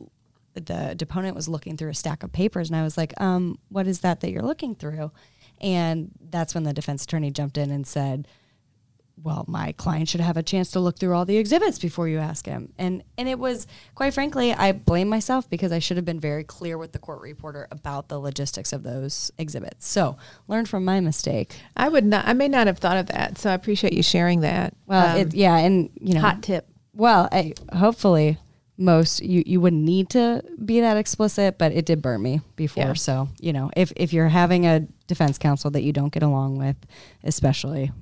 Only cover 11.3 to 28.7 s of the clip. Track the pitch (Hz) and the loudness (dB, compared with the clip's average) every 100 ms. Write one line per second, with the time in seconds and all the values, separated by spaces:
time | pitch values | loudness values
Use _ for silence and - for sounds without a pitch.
11.3 | 214 208 311 415 - 170 160 165 156 156 | 0 2 2 2 -2 -6 -4 -4 -2 -4
12.3 | 160 - - - - 180 185 - - 254 | -8 -10 -10 -12 -8 -6 -6 -10 -8 -6
13.3 | 254 254 247 - - - - 269 269 285 | -4 -4 -6 -8 -16 -20 -4 -2 0 -2
14.3 | 277 240 - 196 196 - 170 196 220 214 | 0 0 2 2 2 2 2 2 0 0
15.3 | 254 - 170 185 165 - 180 175 165 151 | -2 -2 -4 -2 -2 -2 -4 -4 -4 -4
16.3 | 147 151 - 170 165 160 - - 147 - | -6 -8 -12 -10 -10 -10 -12 -12 -14 -16
17.3 | 147 156 143 - 147 147 139 - 147 139 | -16 -14 -14 -14 -14 -10 -8 -8 -8 -8
18.3 | 135 139 - - 139 127 127 135 - 123 | -6 -6 -6 -8 -8 -8 -8 -6 -6 -8
19.3 | - 156 127 - - - 208 156 139 - | -8 -8 -8 -10 -10 -4 0 0 -2 -14
20.3 | - - 214 220 196 185 190 170 151 - | -20 -6 -4 -4 -2 0 2 2 0 -2
21.3 | 113 - - - - 269 311 208 202 - | -2 -4 -10 -14 -2 2 4 4 2 2
22.3 | 247 277 269 208 180 180 185 180 - - | 2 4 4 2 2 0 0 0 -2 -4
23.3 | 190 208 185 208 202 202 170 170 175 175 | -2 0 0 0 0 2 2 4 4 4
24.3 | 175 151 180 - - - 190 175 170 170 | 4 2 0 -2 -6 0 4 6 4 2
25.3 | 170 190 170 170 190 160 - - 170 208 | 4 6 6 6 4 2 -4 0 4 4
26.3 | 196 - 180 - _ _ 208 233 208 180 | 2 -2 -4 -4 _ _ 2 6 6 4
27.3 | 190 160 - - 175 208 233 202 165 151 | 2 -2 -6 -8 2 2 4 4 6 4
28.3 | 156 - _ _ | 2 -6 _ _